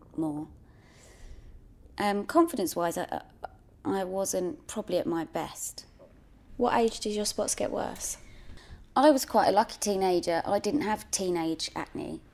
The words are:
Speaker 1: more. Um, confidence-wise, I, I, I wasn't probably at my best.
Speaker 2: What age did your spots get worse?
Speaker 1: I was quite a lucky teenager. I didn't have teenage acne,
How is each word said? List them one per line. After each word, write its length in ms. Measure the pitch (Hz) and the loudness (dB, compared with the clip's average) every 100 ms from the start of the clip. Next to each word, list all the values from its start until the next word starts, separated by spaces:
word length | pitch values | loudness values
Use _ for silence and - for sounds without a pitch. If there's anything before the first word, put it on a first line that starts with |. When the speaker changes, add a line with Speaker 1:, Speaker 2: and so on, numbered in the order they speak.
| - | -14
Speaker 1:
more. 340 | - 160 151 156 - - - - - - - - - - - - - - - | -6 -4 -4 -10 -14 -20 -20 -20 -20 -20 -20 -18 -18 -18 -20 -20 -20 -20 -2
Um, 300 | 202 202 202 | 0 0 2
confidence-wise, 720 | 320 330 - 175 - 170 170 | 4 4 2 -2 0 -2 -2
I, 240 | - - - - - - - - | -4 -6 -8 -16 -16 -16 -20 -10
I, 160 | - 196 | -4 -2
I 40 | |
wasn't 640 | 185 190 190 185 180 - - | -2 -2 -2 -2 -2 -6 -10
probably 320 | 220 208 180 | -10 -2 -2
at 80 | - | 0
my 180 | 165 | -2
best. 600 | 156 170 147 - - - - - - - - - - - | -2 -6 -6 -8 -10 -10 -18 -20 -20 -20 -20 -20 -20 0
Speaker 2:
What 180 | 240 - | 2 4
age 240 | 226 - | 2 0
did 140 | 214 | -4
your 100 | 208 | -2
spots 300 | 208 - 208 | -2 -2 -2
get 160 | - - | -2 -2
worse? 480 | - - - - - - - - - - - - | -2 -4 -6 -8 -10 -14 -20 -16 -16 -16 -20 -4
Speaker 1:
I 160 | - 294 | 6 8
was 140 | 269 | 6
quite 240 | - 220 - | 4 4 6
a 40 | |
lucky 260 | 196 220 - | 6 2 -2
teenager. 640 | 208 196 190 180 165 165 | -2 2 4 2 2 0
I 140 | - 202 | 2 0
didn't 240 | 208 - | 2 0
have 280 | 202 214 - | 0 -4 -4
teenage 600 | - 190 175 160 160 - | -4 0 0 0 -2 -4
acne, 460 | 165 - - - 160 - | -6 -8 -8 -8 -10 -14